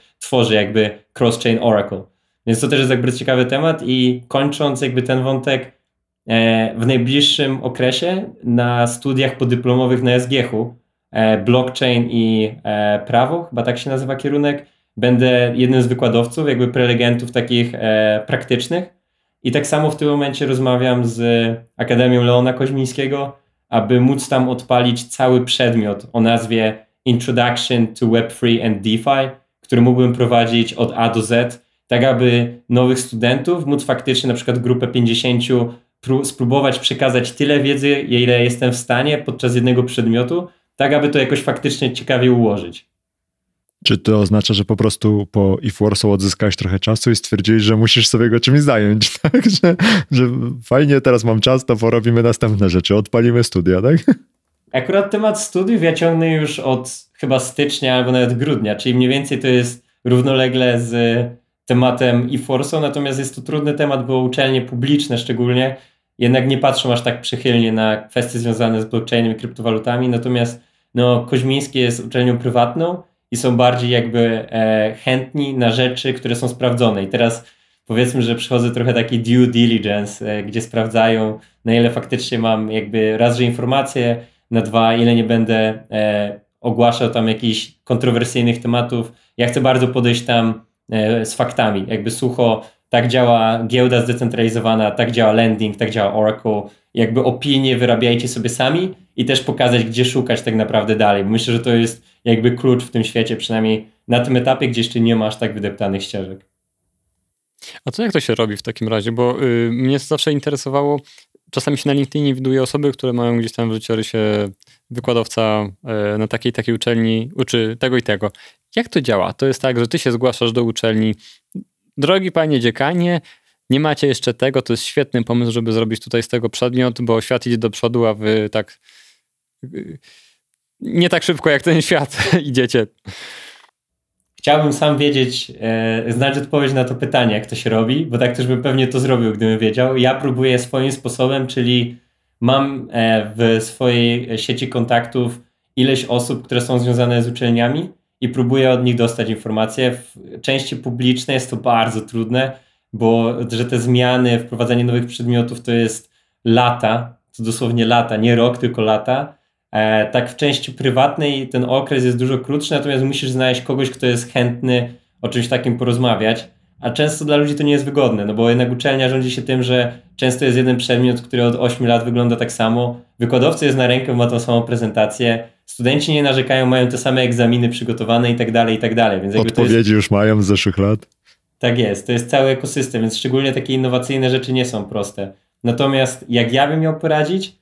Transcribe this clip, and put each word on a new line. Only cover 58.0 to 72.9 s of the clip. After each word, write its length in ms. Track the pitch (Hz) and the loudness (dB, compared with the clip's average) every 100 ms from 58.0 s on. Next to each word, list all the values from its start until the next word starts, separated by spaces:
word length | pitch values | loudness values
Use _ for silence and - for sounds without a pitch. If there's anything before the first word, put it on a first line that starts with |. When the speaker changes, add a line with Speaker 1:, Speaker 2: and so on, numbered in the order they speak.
| 127 | 2
Speaker 1:
nawet 260 | 127 123 120 | 2 2 0
grudnia, 380 | 147 151 - - | -2 -2 -2 -2
czyli 180 | 127 | 0
mniej 140 | 123 127 | 2 2
więcej 300 | 139 135 131 | 0 -2 -2
to 100 | 131 | 2
jest 360 | 123 123 123 _ _ | 2 0 -6 _ _
równolegle 760 | 123 123 135 131 127 127 123 120 | 0 2 2 2 2 2 2 0
z 120 | 117 117 117 120 120 - _ _ - | -2 0 2 0 -4 -10 _ _ -2
tematem 600 | 123 127 123 123 120 123 | 2 2 2 2 2 0
e-Force'u, 480 | - - 127 147 156 | -4 -2 -2 -2 -2
natomiast 380 | 143 143 139 131 | -2 -2 -4 -4
jest 160 | 135 | -6
to 80 | - | -8
trudny 320 | 135 151 147 | -6 -4 -2
temat, 320 | 147 147 131 120 | -2 0 -2 0
bo 160 | 131 | -2
uczelnie 400 | 127 127 135 131 | 0 0 0 0
publiczne 560 | 120 123 131 147 139 117 | -2 -4 0 0 0 -4
szczególnie 580 | - 117 123 123 131 135 _ _ _ - | -4 -2 0 0 0 -4 _ _ _ -2
jednak 300 | 120 127 131 | 2 2 2
nie 100 | 131 | 2
patrzą 340 | 135 - 127 | 2 2 0
aż 100 | 120 | 0
tak 180 | 123 120 | -2 -4
przychylnie 520 | - 123 127 117 113 | -6 -2 2 2 2
na 240 | 113 110 107 | 2 0 -2
kwestie 420 | - 123 117 120 | -4 -4 -4 -4
związane 440 | 117 110 113 110 | -2 0 0 0
z 20 | |
blockchainem 480 | 110 113 113 117 113 | -2 -6 -2 0 0
i 20 | |
kryptowalutami, 720 | 110 117 - 113 110 117 120 127 | -2 -8 -6 -4 -2 -2 -2 0
natomiast, 520 | 117 123 123 120 - _ _ _ | -2 -2 -2 -2 -6 _ _ _
no, 320 | 123 123 120 120 | 0 2 2 0
Koźmiński 520 | 127 131 139 139 131 | -2 0 -2 -2 0
jest 280 | 120 120 - | 0 -2 -4
uczelnią 320 | 127 123 120 | 0 0 0
prywatną 640 | 123 120 120 160 170 | 0 2 0 0 -4